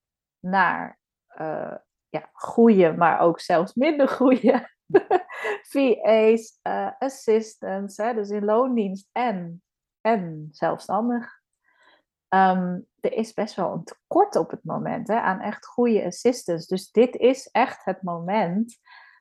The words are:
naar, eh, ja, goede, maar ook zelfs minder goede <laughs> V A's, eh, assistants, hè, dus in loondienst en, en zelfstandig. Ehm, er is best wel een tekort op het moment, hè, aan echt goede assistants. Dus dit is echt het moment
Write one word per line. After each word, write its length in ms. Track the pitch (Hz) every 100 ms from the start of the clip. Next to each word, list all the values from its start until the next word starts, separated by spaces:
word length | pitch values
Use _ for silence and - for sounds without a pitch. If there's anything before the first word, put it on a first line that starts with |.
| _ _ _ _
naar, 600 | 180 190 175 82 - - _ _ _
eh, 480 | - 156 156 - - _ _ _
ja, 200 | 151 -
goede, 600 | - - - 233 202 170
maar 260 | 175 170 -
ook 200 | 170 165
zelfs 340 | - 170 185
minder 340 | - 285 294 269
goede 640 | - 262 262 220 262 - _ -
<laughs> 380 | 392 - 359 - - - 415 -
V 40 | 277 269 - -
A's, 520 | 220 220 226 226 _
eh, 300 | - 196 196 -
assistants, 1000 | 269 269 - 220 220 - 190 190 196 196
hè, 160 | 214
dus 160 | 226 202
in 160 | 208 202
loondienst 640 | 220 262 240 202 190 _
en, 520 | - 247 196 175 170 _ _ _ _
en 460 | 220 226 175 156 151
zelfstandig. 880 | - 165 165 - 190 233 240 226 - _ _ _ _ _ _ _ _ -
Ehm, 520 | 190 190 185 180 180 - _
er 140 | -
is 200 | - 220
best 220 | - 214 -
wel 180 | 170
een 100 | -
tekort 520 | - - - 330 403 -
op 160 | 165
het 120 | -
moment, 440 | 160 151 156 165 -
hè, 120 | 220
aan 200 | - 190
echt 260 | 202 208 -
goede 400 | - 240 214 -
assistants. 640 | 175 240 247 - 170 165
Dus 240 | 190 -
dit 240 | - 247 -
is 320 | 240 262 -
echt 380 | - 262 - -
het 160 | 185
moment 720 | 185 170 170 214 175 185 233 - _ - - _